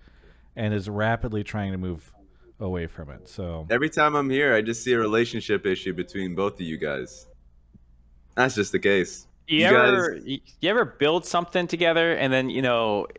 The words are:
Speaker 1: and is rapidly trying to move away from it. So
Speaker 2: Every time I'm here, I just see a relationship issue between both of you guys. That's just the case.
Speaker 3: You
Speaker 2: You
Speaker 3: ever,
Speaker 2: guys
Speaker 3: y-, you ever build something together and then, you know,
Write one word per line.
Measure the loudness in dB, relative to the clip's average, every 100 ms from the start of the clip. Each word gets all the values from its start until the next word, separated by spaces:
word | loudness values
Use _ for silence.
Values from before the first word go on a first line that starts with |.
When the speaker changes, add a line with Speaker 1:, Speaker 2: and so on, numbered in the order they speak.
| -20 _ -20 _ _ -4
Speaker 1:
and | -2
is | -2 -2
rapidly | -2 0 0 -2 -4
trying | -4 -4 -4
to | -4
move | -6 -6 -12 -20 -20 _ _ -10
away | -6 -6 -6
from | -10 -16
it. | -16 -18
So | -10 -8 -8 -2
Speaker 2:
Every | 0 0
time | 2 2 2
I'm | 0
here, | 2 4
I | 4
just | 2 -2
see | 0
a | 2
relationship | 2 2 0 -2 -2 -2 0
issue | -2 -4
between | -6 -6 -6 -6 -2
both | -4 -4
of |
you | -8 -6
guys. | -6 -6 -8 -14 -20 -20 _ _ _ -20 _ _ _ -20 _ 0
That's | 0 0
just | -2
the | 0
case. | 2 2 2 -6 -20 _ -2
Speaker 3:
You | 2
Speaker 2:
You | 6
Speaker 3:
ever, | 6 6 4 0 -4
Speaker 2:
guys | -8
Speaker 3:
y-, | -10 -12 -4
you | 0
ever | 2 0
build | 0 2 2 0
something | -2 -2 -2 -2
together | 0 2 4 2
and | 2 2
then, | 2 0
you | 0
know, | 0 2 2 0 -2